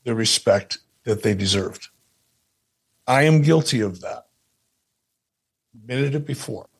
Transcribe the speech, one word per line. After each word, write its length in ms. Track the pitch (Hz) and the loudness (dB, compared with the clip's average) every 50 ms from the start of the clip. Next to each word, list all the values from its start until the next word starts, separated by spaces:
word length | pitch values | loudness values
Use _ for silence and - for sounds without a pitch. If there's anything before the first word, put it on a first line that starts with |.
| - | -6
the 100 | 123 113 | -4 -2
respect 640 | 113 113 110 - - - 113 98 101 - - - - _ _ _ _ - | -2 0 0 -2 0 2 2 2 2 0 -4 -14 -14 _ _ _ _ -4
that 180 | 120 107 - - | -4 -4 -2 0
they 120 | 107 104 | -2 0
deserved. 540 | 95 98 95 95 98 92 87 - - - - _ _ _ _ _ _ _ _ _ _ _ _ _ _ _ _ _ _ _ _ _ _ - | 0 0 -2 -2 -2 -2 -4 -10 -14 -20 -20 _ _ _ _ _ _ _ _ _ _ _ _ _ _ _ _ _ _ _ _ _ _ -2
I 180 | - 127 135 147 | 0 2 4 6
am 180 | 156 160 156 143 | 6 4 4 4
guilty 400 | 156 165 160 151 - 135 117 107 | 4 4 2 2 0 -2 -2 -2
of 180 | 98 90 90 | -4 -6 -10
that. 280 | - - - - _ _ _ _ _ _ _ _ _ _ _ _ _ _ _ _ _ _ _ _ _ _ _ _ _ _ _ _ _ _ _ | -14 -14 -14 -14 _ _ _ _ _ _ _ _ _ _ _ _ _ _ _ _ _ _ _ _ _ _ _ _ _ _ _ _ _ _ _
Admitted 400 | 113 107 117 127 135 143 139 139 | -20 -12 -6 -2 -2 -2 0 -2
it 120 | 151 147 | -4 -6
before. 440 | - 131 - - - - - - _ _ _ | -6 -10 -10 -8 -12 -12 -12 -14 _ _ _